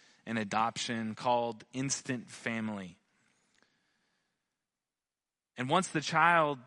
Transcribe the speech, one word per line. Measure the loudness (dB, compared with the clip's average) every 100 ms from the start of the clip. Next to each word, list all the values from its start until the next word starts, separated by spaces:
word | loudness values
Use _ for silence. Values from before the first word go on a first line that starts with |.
| _ _ -6
and | -4
adoption | 0 0 0 -2 -6 -4 -6 -4
called | 0 2 0 -6 -10
Instant | -6 -4 -4 -4 -6 -8
Family. | -8 -6 -4 -4 -6 -10 -16 _ _ _ _ _ _ _ _ _ _ _ _ _ _ _ _ _ _ _ _ _ _ _ _ _ -8
And | 2
once | 2 2
the | -2
child | 0 4 6 6 4 0